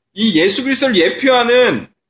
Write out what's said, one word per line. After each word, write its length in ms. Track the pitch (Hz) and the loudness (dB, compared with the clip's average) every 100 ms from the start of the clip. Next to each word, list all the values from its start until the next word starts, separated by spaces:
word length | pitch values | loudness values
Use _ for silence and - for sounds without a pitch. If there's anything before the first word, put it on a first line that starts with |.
| _ | _
이 240 | 196 220 160 | -4 0 2
예수 240 | 185 196 | 0 -2
그리스도를 320 | 262 262 269 196 | -4 -2 0 0
예표하는 880 | 170 - 269 254 233 247 240 123 - _ | 0 0 0 0 2 2 2 -2 -8 _